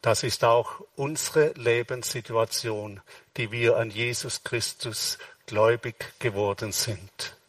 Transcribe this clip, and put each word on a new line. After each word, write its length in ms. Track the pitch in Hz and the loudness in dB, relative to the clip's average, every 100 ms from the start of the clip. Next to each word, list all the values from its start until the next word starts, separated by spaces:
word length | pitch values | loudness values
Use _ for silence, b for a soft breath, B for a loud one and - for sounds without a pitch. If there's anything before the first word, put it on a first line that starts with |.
Das 200 | - 107 | 2 2
ist 200 | 123 - | 0 2
auch 380 | 120 117 113 - - - | 6 6 2 -8 -14 -6
unsere 540 | 139 156 - 156 151 | -4 -4 0 4 4
Lebenssituation, 1500 | 147 117 117 117 123 - 123 - 113 113 - 117 107 104 98 - B B - | 2 2 2 0 -6 -6 -6 -2 0 2 0 -2 -4 -6 -12 -18 B B -6
die 140 | 113 | -4
wir 260 | 117 117 113 | 2 4 4
an 140 | 113 | 2
Jesus 520 | 104 120 120 127 - | -2 -4 -2 -6 -8
Christus 760 | - 117 - - 120 110 - - B B - | -4 -4 -4 -6 -8 -4 -4 -6 B B -4
gläubig 480 | 104 110 117 123 - - - | 4 4 4 -2 -10 -14 -4
geworden 540 | 120 98 104 98 110 | -4 0 0 0 -4
sind. 680 | - - 104 98 - - - | -2 -4 -4 -10 -12 -12 -12